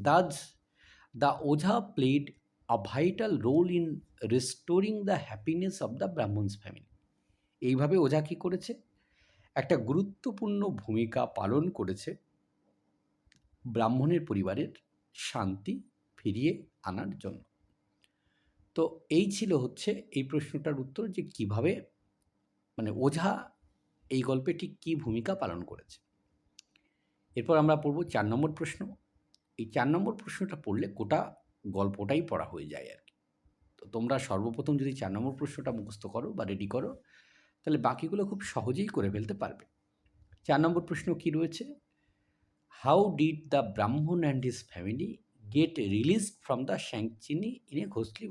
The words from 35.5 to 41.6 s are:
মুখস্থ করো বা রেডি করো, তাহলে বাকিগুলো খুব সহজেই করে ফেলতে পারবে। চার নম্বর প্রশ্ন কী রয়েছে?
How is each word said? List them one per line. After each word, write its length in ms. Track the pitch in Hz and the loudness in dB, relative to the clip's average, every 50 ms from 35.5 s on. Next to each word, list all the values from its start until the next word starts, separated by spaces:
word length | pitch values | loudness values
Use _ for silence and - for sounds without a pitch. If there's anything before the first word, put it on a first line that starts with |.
| - - 123 131 | -6 -4 -4 -4
মুখস্থ 340 | 117 110 101 101 - - - | -4 -4 -6 -8 -12 -10 -10
করো 280 | 98 - 113 135 214 220 | -6 -6 -4 -6 -4 -4
বা 120 | - 110 | -4 -4
রেডি 220 | 95 101 98 104 | -4 -4 -4 -4
করো, 340 | 101 - 127 - 233 269 - _ _ _ - - _ _ _ _ _ _ _ - | -2 -2 -2 -2 -4 -8 -10 _ _ _ -20 -20 _ _ _ _ _ _ _ -2
তাহলে 140 | 160 151 | 0 0
বাকিগুলো 480 | 131 117 120 131 - - 160 196 202 196 | 2 2 2 0 0 -4 -4 -2 -2 -2
খুব 160 | 196 208 196 | -2 -4 -6
সহজেই 460 | - - - 127 107 120 139 175 208 | -8 -4 -4 -2 -2 -2 0 -2 -2
করে 220 | 214 - 135 101 98 | -2 0 0 0 0
ফেলতে 240 | 101 104 110 107 196 | 0 -2 -4 -4 -4
পারবে। 320 | 196 - - - - - _ _ _ _ _ _ _ _ _ _ _ - _ - _ - | -4 -4 -6 -6 -10 -18 _ _ _ _ _ _ _ _ _ _ _ -20 _ -20 _ 0
চার 160 | - 143 143 | 2 4 4
নম্বর 220 | 160 165 175 175 | 6 4 4 2
প্রশ্ন 340 | 175 - 170 151 - 180 170 | 0 -2 -6 -4 -2 -2 -2
কী 140 | 170 - 170 | 0 0 0
রয়েছে? 320 | 147 156 165 156 160 - | 0 0 0 -2 -2 -6